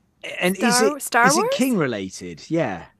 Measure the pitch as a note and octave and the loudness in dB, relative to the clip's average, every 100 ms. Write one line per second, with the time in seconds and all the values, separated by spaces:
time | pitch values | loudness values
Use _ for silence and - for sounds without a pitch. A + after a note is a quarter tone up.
0 | _ _ - - F3+ F#3+ A#3 A#3+ C4+ D4 | _ _ -14 -4 -2 0 2 4 2 0
1 | - A#3+ A#3+ D4+ A4+ C#5 C4 A3+ C#3+ A2 | -2 4 4 4 2 0 0 2 0 -2
2 | F#2+ - F2+ E2+ - D#3+ C#3 F2+ - _ | -6 -10 -12 -12 -4 -2 -2 -4 -12 _